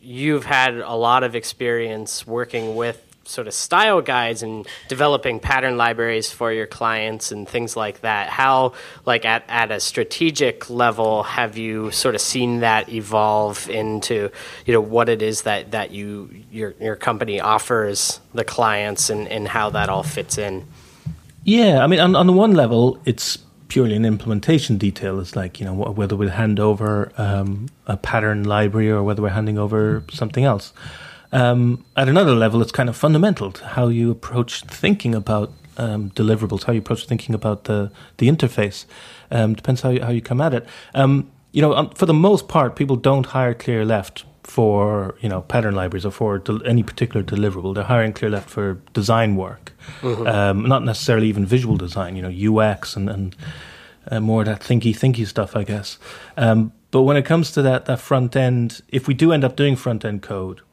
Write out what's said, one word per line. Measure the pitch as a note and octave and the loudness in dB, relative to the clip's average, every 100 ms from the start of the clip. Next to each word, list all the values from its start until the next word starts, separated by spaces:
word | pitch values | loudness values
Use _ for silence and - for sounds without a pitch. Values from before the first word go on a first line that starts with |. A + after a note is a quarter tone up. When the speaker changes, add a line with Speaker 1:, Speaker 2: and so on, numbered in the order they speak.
| B2+ | -16
Speaker 1:
you've | B2 C#3+ D3 B2+ | -6 -2 -2 0
had | C#3 C3 A#2+ | 2 2 0
a | G#2+ | -6
lot | A#2 A#2 B2+ | -2 2 2
of | B2+ A#2 | 2 -4
experience | A2 - B2 A#2 A2+ A2 G#2+ - - | -8 -6 -2 -2 -4 -6 -8 -12 -8
working | A#2 A#2+ A#2+ A2 A2 | -6 -4 -6 -6 -4
with | A#2+ A2+ _ _ | -4 -6 _ _
sort | - - A2 | -14 -12 -8
of | - | -8
style | - F3 G#3+ F#3+ | 0 2 4 2
guides | D3 B2+ A#2 A2+ | 0 -2 -2 -4
and | A2+ A2 G#2 - - | -8 -10 -12 -18 -10
developing | C3 D3 C#3+ C#3 A2+ | -2 2 2 -2 -4
pattern | C3+ C3+ C3 B2 | 0 0 0 0
libraries | A#2 A#2 A#2 A2+ A2 | 0 0 -2 -2 -4
for | - A#2 | -6 -4
your | A2+ G#2 | -4 -6
clients | - A2+ A2+ A2 A2 - | -4 -4 -2 -4 -6 -8
and | G#2+ G2 | -10 -6
things | A#2+ A#2 - | -6 -6 -6
like | G#2+ G2+ | -6 -6
that. | A2+ G#2 F#2+ | -4 -2 -4
How, | - C3+ C3+ C3 - - - | 0 2 4 2 -2 -20 -12
like, | - A#2 A2+ | -2 0 2
at, | A2+ - | -2 -2
at | A#2+ A2+ | -2 -2
a | G#2+ | -2
strategic | - - A2+ - E3 D3 C3+ A2+ - | -4 -4 -4 0 -2 2 0 -2 -8
level, | A#2+ A#2+ G#2+ A2 G#2+ | 0 0 2 0 0
have | G#2 - A#2+ G#2+ | -2 -2 -4 -4
you | A2+ A2 A2 | -6 -6 -6
sort | - C3 | -2 -2
of | A2 | -2
seen | - C3 B2 A#2+ | -2 -2 0 0
that | A#2 A2 - | 2 2 0
evolve | A2+ G2+ G#2+ G#2+ G#2+ G#2+ G#2 - | -8 -2 0 2 2 0 -4 -8
into, | A2 A2 G#2+ - A2+ G2+ - - - - | -6 -4 -4 -4 -4 -4 -8 -18 -12 0
you | |
know, | A#2 | 2
what | G#2+ A2+ A#2 | 2 2 2
it | A2+ | 2
is | G#2+ A2 | 0 -4
that, | - G#2 G2+ | -4 -4 -4
that | A2 - | -8 -8
you, | G2+ G2+ G#2 G2 F#2+ A2+ | -10 -10 -12 -14 -20 -18
your, | G#2+ G#2+ - | -10 -10 -8
your | A2 G#2 | -8 -4
company | - A2 A2+ G2+ | -2 -2 -2 -2
offers | G#2 A2 - A#2 G#2 G2+ - - _ A#2 | 2 0 2 0 0 -2 -4 -6 _ -6
the | |
clients | A2+ - A#2 G#2 G#2 G2+ - | -6 0 0 0 -2 -4 -4
and, | G#2+ G#2 | -4 -4
and | G#2+ G#2 | -6 -4
how | A2+ G#2+ | -2 -2
that | G#2 G2+ | 0 0
all | F#2+ | -2
fits | G2 - F#2+ - | -4 -6 -6 -6
in? | G#2 F#2+ - - - - - - - - | -6 -8 -12 -20 -20 -16 -14 -14 -18 -6
Speaker 2:
Yeah, | - A3+ A3 C#3 | 2 6 6 6
I | C3 | 6
mean, | F3 | 6
on, | F3+ F#3 | 6 6
on | F3+ | 6
the | |
one | F#3 A3 | 8 6
level, | F#3 B2 A#2 B2 B2+ - | 6 6 6 4 2 -4
it's | A#2 - - - _ - | -4 -4 -8 -12 _ -4
purely | - A#2+ G#2+ | 2 2 4
an | A2+ | 2
implementation | G#2+ - G#2+ - D#3+ - G#2+ | 0 -2 -4 2 2 2 0
detail. | G2+ F#2+ G2 F#2+ | 0 -2 -6 -6
It's | F#2 - | -6 -6
like, | F#2 - | -6 -8
you | G2 | -8
know, | |
wh-, | F#2 G#2 G#2 | -4 -4 -2
whether | G2+ G2+ | -2 0
we | G2+ | -2
hand | F2+ A2 G#2 | 0 0 2
over, | G#2 G#2 G#2+ G#2 G2+ - | 2 2 0 -2 -4 -4
um, | G#2 G2 G2 G2 A#2+ _ - | -2 -2 -2 -6 -8 _ -6
a | G2+ | -6
pattern | - A#2 G#2+ G#2 | -2 0 0 0
library | G2+ G#2 G#2 G#2+ G#2+ | 0 2 2 2 2
or | G#2+ | 2
whether | G2+ G#2 | 0 0
we're | G#2 | -2
handing | F#2+ G#2+ G#2+ | 0 -2 -2
over | G#2 A2 G#2+ A2 - | 0 0 0 0 -4
something | - A2 B2+ | -6 -4 0
else. | C3+ G#2 - - - - - - _ | 2 2 -4 -20 -20 -18 -20 -20 _
Um, | C3 B2 B2 A#2+ B2 - - | 2 2 4 2 0 -4 0
at | C3+ | 4
another | D#3 F#3 A#2+ | 4 6 4
level, | A2 A2+ | 4 4
it's | C#3+ | 0
kind | - B2 | 0 -4
of | A2+ | 0
fundamental | D3+ D#3 G3+ F3+ G2 | 2 4 4 0 -4
to | F#2 - | -8 -8
how | - A#2+ | 0 2
you | A#2 A#2 | 2 0
approach | A2+ - B2 A#2+ - | -2 -4 -2 -2 -4
thinking | - - - G3+ A#2+ A2+ | -14 -2 0 2 0 -2
about, | G2+ G#2+ G#2 - - - | 0 -2 -2 -8 -20 -8
um, | A#2 G#2+ G2+ | -4 -4 -6
deliverables, | - G#2+ A2 A2 G2 | -2 2 2 0 -4
how | - | -2
you | A#2 | -2
approach | G#2 A2+ - | 0 -6 -2
thinking | A2+ - A2 | -4 -2 -4
about | A2 G#2 - | -2 -4 -2
the, | G#2+ G2+ - - - | -2 -2 -8 -20 0
the | A2+ | 2
interface. | D#3+ B2+ - G#2 - - - - - - | 4 2 0 -2 -2 -18 -20 -20 -20 -4
Um, | A#2+ A2 A2 | 0 0 0
depends | - C3 | 0 0
how | C3 | 2
you, | B2+ | 0
how | A#2+ | 0
you | A#2+ | -4
come | A#2 B2+ | -2 0
at | D#3+ | 0
it. | B2+ A#2 - - | 0 -6 -20 -10
Um, | C3+ C3+ C#3 C#3 _ _ | 0 2 2 -2 _ _
you | D3 | 2
know, | D3+ | 2
um, | C3+ D#3 | 4 0
for | - F3 | 0 4
the | |
most | D#3 F#3 G3+ - | 6 6 4 2
part, | E3 B2+ - | 2 2 0
people | C#3 B2+ | 0 2
don't | C3+ C#3 B2+ | 2 2 0
hire | C3+ B2+ | 0 -2
Clear | A#2 - A#2 | -2 -2 -2
Left | A2 A2 F#2+ - - _ | 2 0 -2 -14 -20 _
for, | - - A2 G2+ G2+ G#2 F#2+ - | -6 0 2 4 2 0 -4 -6
you | A2+ | -4
know, | F#2 | -6
pattern | F#2 A#2+ A2 G2 | -2 0 0 -2
libraries | F#2 F#2 F#2+ | -2 -4 -6
or | |
for | - A2 G2+ | -4 -2 -2
del-, | - A2 B2 | -4 -4 0
any | A#2+ | 0
particular | A2 - A#2+ A2 | 0 -2 -2 -2
deliverable. | F#2+ G2 G#2 F2+ F2+ | -4 -2 -2 -2 -6
They're | G2 | -6
hiring | F#2+ B2 A2 | 0 2 2
Clear | G#2 A2+ | -2 -4
Left | G#2 - | -4 -6
for | - G2+ F#2 - | -6 -4 -6 -6
design | - G2+ A2+ A2 G2 | -4 2 2 2 0
work, | F#2 G#2+ - _ - - | -4 -12 -20 _ -20 -10
Speaker 1:
Mm-hmm. | B2+ A2+ A#2 | -6 -4 0
Speaker 2:
um, | G#2+ G2+ G2 | 2 2 2
not | A#2 C3 | 2 2
necessarily | B2 A2 - A2+ A2 | 0 -4 0 2 2
even | G#2 F#2+ | 0 0
visual | B2+ A#2+ G#2 | 0 2 -2
design, | F2+ F#2 F2+ F#2 | -2 -6 -6 -6
you | |
know, | F#2 | -8
U | F#2 G#2 G#2+ | -2 2 4
X | G#2+ G2 - - | 2 0 -6 -6
and, | G2 | -4
and, | G2+ F#2+ - - D2+ - - - _ - | -4 -8 -8 -16 -16 -18 -20 -20 _ -6
uh, | A2+ | -2
more | G#2+ A2 | 0 2
that | G#2+ G#2 | 0 -4
thinky, | - A#2+ A2+ G#2+ | 0 2 2 2
thinky | - A#2+ G#2+ | 2 2 -2
stuff, | - G2+ A2 | -4 -2 -2
I | |
guess. | G2 G#2 G2 - - - - - | -4 -6 -8 -16 -20 -20 -16 0
Um, | A#2 A2 A2 - _ | 4 4 2 -4 _
but | C3+ | 2
when | C3+ C#3+ | 4 4
it | |
comes | C3+ D#3+ D#3+ | 4 2 2
to | - | 2
that, | C3+ C3 - | 2 2 -2
that | B2 | -4
front | - C3+ B2 C#3 | 0 0 2 2
end, | B2+ B2 A#2 - - | 2 2 0 -4 -6
if | C#3 - | -4 -2
we | |
do | C3 D#3+ | 2 4
end | D#3+ | 4
up | C3+ - | 2 2
doing | C#3+ C3 | 2 2
front | - A2+ | -2 -4
end | A2+ G#2 | -4 -8
code | - G2+ F#2 F#2+ _ | -8 -8 -8 -10 _